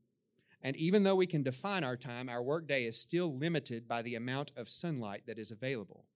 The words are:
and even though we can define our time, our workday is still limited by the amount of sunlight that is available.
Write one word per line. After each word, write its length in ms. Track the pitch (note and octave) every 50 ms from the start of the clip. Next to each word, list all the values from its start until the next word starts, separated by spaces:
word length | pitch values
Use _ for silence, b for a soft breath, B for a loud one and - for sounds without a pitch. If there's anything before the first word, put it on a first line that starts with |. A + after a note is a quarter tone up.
| _ _ _ _ _ _ _ b b b b b
and 140 | b C3+ C#3+
even 280 | D3+ D#3+ F3 G3 G#3+ G3
though 120 | G3 G3
we 120 | F#3 F#3
can 140 | - D#3+ D3
define 420 | C3 C3+ B2+ - - G3+ G3+ F#3 C#3+
our 140 | B2+ B2
time, 320 | B2+ - C3 A#2+ A#2+ B2+ B2+
our 140 | A#2+ A#2+ B2
workday 420 | C3+ D3+ F3 D#3+ D3 C#3 C3 A#2
is 100 | A2+ A2
still 400 | - - - E3 F3 F3+ D#3+ C3+
limited 520 | B2+ D3+ E3+ E3+ D3 - - A#2+ A2+ A#2
by 160 | A#2 A#2+ A#2 A2+
the 100 | A#2+ A#2
amount 380 | A2+ A#2+ B2+ C3 C#3 D3 - -
of 140 | B2+ A2+ -
sunlight 540 | - - F3+ E3+ D3+ B2 A2 G2+ G2+ G#2+ -
that 140 | A#2+ A2 A2
is 120 | G#2+ A#2
available. 540 | A2+ G#2+ C3 C3+ C#3 A2 G2 F2+ - - - _ _